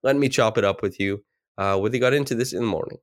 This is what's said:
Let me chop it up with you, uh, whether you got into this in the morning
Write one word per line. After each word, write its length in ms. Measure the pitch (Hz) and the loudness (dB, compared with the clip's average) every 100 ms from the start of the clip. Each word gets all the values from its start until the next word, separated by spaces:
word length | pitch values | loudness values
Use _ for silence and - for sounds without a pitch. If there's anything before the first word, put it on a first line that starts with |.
Let 140 | 151 143 | 2 2
me 140 | 135 | 2
chop 260 | 135 113 110 | 2 2 2
it 80 | |
up 160 | 101 98 | 0 0
with 180 | 101 - | -4 -4
you, 240 | 98 98 _ _ _ - | -4 -4 _ _ _ -4
uh, 200 | 98 98 | 0 0
whether 160 | 107 123 | 0 0
you 40 | |
got 140 | 127 | 2
into 200 | 143 139 | 2 0
this 200 | 120 123 | -2 -2
in 60 | 90 | -2
the 60 | 117 | -2
morning 320 | 85 - - | -2 -4 -10